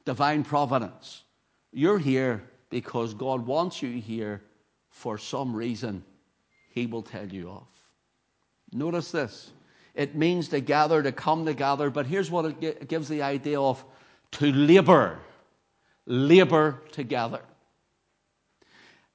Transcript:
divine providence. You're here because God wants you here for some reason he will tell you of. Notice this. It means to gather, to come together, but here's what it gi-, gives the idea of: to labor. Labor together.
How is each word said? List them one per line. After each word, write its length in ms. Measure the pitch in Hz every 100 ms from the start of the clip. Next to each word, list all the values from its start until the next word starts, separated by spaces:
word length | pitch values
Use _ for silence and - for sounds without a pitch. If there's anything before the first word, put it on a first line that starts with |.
divine 400 | - 123 143 151
providence. 800 | - 147 139 131 98 - - - _ _ _ _ _
You're 260 | - 165 208
here 440 | 135 131 131 110 - _ _
because 440 | 123 - 123 113
God 320 | 104 131 131 117
wants 360 | 147 180 -
you 180 | 131 123
here 420 | 107 113 104 101 - _ _ _ _ -
for 180 | 120 104
some 380 | - 135 131
reason 480 | 110 117 110 113 95 - _ _ _ _ _ _
he 160 | 120 120
will 160 | 113
tell 240 | 107 98 98
you 220 | 95 87
of. 200 | 101 123 _ _ _ _ _ _ _ _ _ _
Notice 400 | 117 156 170 -
this. 400 | 165 117 - - - _ _ _
It 220 | - 143 156
means 320 | 160 180 151
to 120 | 143
gather, 420 | 131 143 151 160
to 80 | 139
come 340 | 127 - 160 160
together, 420 | 131 139 143 147
but 160 | 147
here's 280 | 135 190 165
what 140 | 175 160
it 140 | 143
gi-, 260 | 160 - 139
gives 220 | 160 147
the 140 | 151
idea 380 | 139 139 147 143
of: 240 | 135 127 - - - _ _
to 200 | - 143
labor. 680 | 135 147 190 170 160 98 80 - - _ _ _ _ _ _ -
Labor 760 | 127 143 180 156 160 151 135 -
together. 520 | - 120 127 117 - - _ _ _ _ _ _ _ _ _ _ _ _ _ - _ _